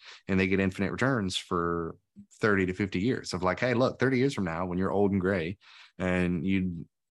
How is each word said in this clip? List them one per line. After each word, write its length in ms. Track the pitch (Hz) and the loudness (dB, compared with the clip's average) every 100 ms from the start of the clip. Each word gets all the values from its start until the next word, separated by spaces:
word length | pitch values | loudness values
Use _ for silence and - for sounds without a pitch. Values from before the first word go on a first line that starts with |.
| - - - | -20 -14 -2
and 120 | 95 | 0
they 80 | 95 | 2
get 120 | 95 | 2
infinite 320 | 98 92 95 | 0 0 -2
returns 460 | 85 127 127 92 - | 0 0 0 -2 -4
for 580 | - 90 85 85 82 - _ - - - | -4 -2 0 -2 -4 -8 _ -20 -20 -2
thirty 260 | 110 98 92 | 2 2 2
to 80 | |
fifty 260 | 92 101 90 | 0 -2 -2
years 340 | 113 120 - | -2 -2 -4
of 100 | 92 | -4
like, 160 | 92 87 | -2 0
'Hey, 140 | 123 | 0
look, 260 | 117 127 - | 2 0 2
thirty 180 | 127 127 | 0 2
years 160 | 139 | 0
from 120 | 139 90 | 0 -2
now, 200 | 82 90 | -2 -2
when 120 | 90 | -2
you're 120 | 95 | 0
old 200 | 98 101 | 2 2
and 100 | 98 | 2
gray 360 | 90 98 80 87 - - - - | 0 0 -2 -6 -14 -20 -18 -4
and 460 | 92 90 90 87 92 | 0 2 2 0 0
you 420 | 98 92 85 - _ _ | 0 -2 -6 -12 _ _